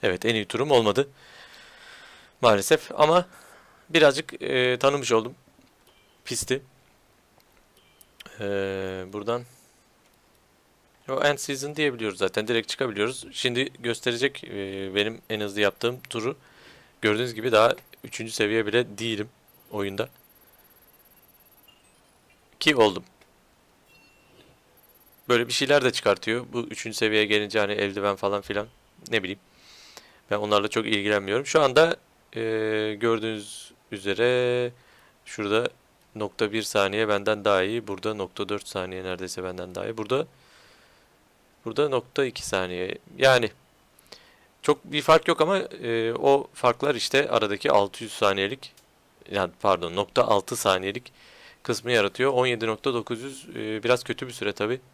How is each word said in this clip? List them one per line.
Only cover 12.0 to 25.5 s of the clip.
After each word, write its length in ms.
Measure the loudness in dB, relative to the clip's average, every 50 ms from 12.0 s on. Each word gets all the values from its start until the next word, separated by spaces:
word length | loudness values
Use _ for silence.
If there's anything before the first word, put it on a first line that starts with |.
| -4 -4 -2 0
zaten. 300 | -2 0 0 -2 -2 0
Direkt 200 | 0 -2 0 -2
çıkabiliyoruz. 580 | -6 -4 -4 -4 -2 -2 -2 -2 -2 -8 -14 -14 -12
Şimdi 400 | -4 -4 -2 0 -2 -4 -4 -6 -8
gösterecek, 680 | -6 -6 -6 -4 -2 -4 -2 0 -2 -2 -2 -4 -16
e, 500 | -12 -8 -8 -8 -8 -8 -8 -8 -4 0
benim 260 | 0 0 0 -2 -8 _ _
en 100 | -6 -4
hızlı 200 | -4 -6 -2 2
yaptığım 400 | 2 2 0 _ -4 -4 -4 -4
turu. 360 | -14 -10 -8 -6 -4 -4 -6 -6 _ _ _ -20 -20 -20 -20 -20 -20 _ _ _ 0
Gördüğünüz 320 | 0 2 2 0 -4 -6
gibi 180 | -6 -4 4 4
daha 220 | 6 6 6 4 0 -6 _ -20 _ _
üçüncü 280 | -16 -12 -10 -10 -8 -2
seviye 340 | -2 0 2 2 0 0
bile 320 | 2 0 0 0 0 -4 -8
değilim 300 | -6 -6 -4 -4 -6 -10 _ _ _ _ _ _ _ _
oyunda. 380 | -8 -6 -6 -6 -4 -6 -8 -8 _ _ _ _ _ _ _ _ _ _ _ _ _ _ _ _ _ _ _ _ _ _ _ _ _ _ _ _ _ _ _ _ _ _ _ _ _ _ _ _ _ _ _ _ _ _ _ _ _ _
Ki 160 | 2 2 6
oldum. 280 | 6 6 4 4 0 -10 _ _ _ _ _ _ _ _ _ _ _ _ _ _ _ _ _ _ _ _ _ _ _ _ _ _ _ -20 _ _ _ _ _ _ _ _ _ _ _ _ _ _ _ _ 2
Böyle 200 | 2 2 2
bir 40 | 2